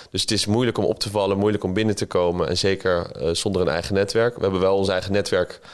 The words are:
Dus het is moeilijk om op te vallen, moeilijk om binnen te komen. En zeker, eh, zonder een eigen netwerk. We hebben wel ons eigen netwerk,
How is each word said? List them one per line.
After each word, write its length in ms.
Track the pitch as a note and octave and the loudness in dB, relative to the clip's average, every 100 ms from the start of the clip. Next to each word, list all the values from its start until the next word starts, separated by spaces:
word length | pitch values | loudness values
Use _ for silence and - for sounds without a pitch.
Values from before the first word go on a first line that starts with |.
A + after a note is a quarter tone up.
| - | -8
Dus 100 | - | -6
het 100 | - | -2
is 140 | G#2 - | -2 0
moeilijk 320 | G#2+ B2 G#2+ | 2 2 0
om 60 | G#2 | -2
op 140 | - | -2
te 100 | G#2+ | -2
vallen, 280 | G#2 G2 G2 | 0 0 2
moeilijk 260 | G#2 G2+ | 2 0
om 100 | F#2+ | -2
binnen 220 | F#2 A2 G2+ | 0 0 0
te 100 | - | 0
komen. 420 | F#2 F2 F2 D#2+ | 0 2 0 -2
En 100 | F2 | 0
zeker, 540 | G2+ F#2+ F#2 F2 E2+ | 0 0 0 0 -2
eh, 180 | - D#2 | -4 -2
zonder 280 | E2+ G#2+ F#2 | -2 -2 0
een 60 | F2 | 0
eigen 260 | D#2 - | 0 -2
netwerk. 420 | G2 G2+ A2+ A#2 A#2+ | 0 0 2 0 0
We 60 | |
hebben 180 | F#2+ F#2+ | -2 2
wel 160 | F#2+ G2 | 2 2
ons 100 | G2 | 2
eigen 240 | F#2 F#2+ | 0 0
netwerk, 480 | G2+ G2 F#2+ F2+ - - | -2 0 0 0 -6 -20